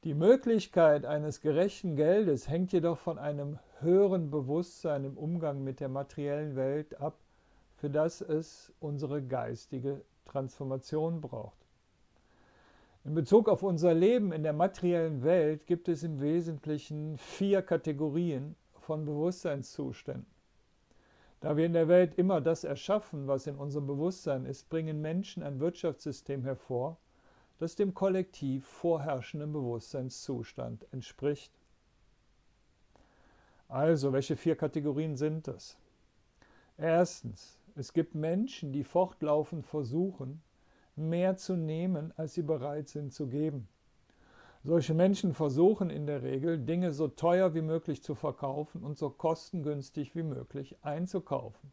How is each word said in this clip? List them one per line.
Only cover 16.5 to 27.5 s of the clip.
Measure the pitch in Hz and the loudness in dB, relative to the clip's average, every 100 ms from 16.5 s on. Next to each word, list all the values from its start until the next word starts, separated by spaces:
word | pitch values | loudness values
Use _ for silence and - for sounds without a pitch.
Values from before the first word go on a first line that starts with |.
| 156 - 151 - 151 151 151 | -6 -4 -6 -4 -8 -6 -8
vier | - - 196 196 | -10 -2 2 2
Kategorien | 185 170 - 143 156 143 175 139 143 156 _ _ | 2 -2 0 -2 -2 0 0 -2 -6 -12 _ _
von | - 156 151 | -6 -4 -4
Bewusstseinszuständen. | 147 165 185 175 143 127 - 139 120 - 131 - _ _ _ _ _ _ _ _ _ _ _ | -2 -2 -2 -4 -4 -6 -8 -8 -8 -10 -10 -12 _ _ _ _ _ _ _ _ _ _ _
Da | 147 151 | -2 2
wir | 165 | 4
in | |
der | 165 160 | 4 6
Welt | 175 180 - | 8 6 4
immer | 180 185 | 2 4
das | 139 165 | 2 0
erschaffen, | 160 139 - 208 208 151 135 | -2 -6 0 -2 -2 -10 -2
was | 135 135 | -2 -2
in | 139 | -8
unserem | 143 143 139 | -6 -4 -4
Bewusstsein | 139 165 185 - 135 127 | -2 -2 -4 -4 -4 -4
ist, | 135 - | -10 -6
bringen | 165 160 151 | -4 -4 -4
Menschen | 156 170 196 - | -2 -4 -4 -8
ein | 147 135 | -8 -2
Wirtschaftssystem | 156 175 170 143 - 143 - 139 | -2 -2 -6 -4 -8 -8 -6 -6
hervor, | 127 131 - 123 131 165 _ _ _ _ _ | -4 -6 -4 -4 -4 -8 _ _ _ _ _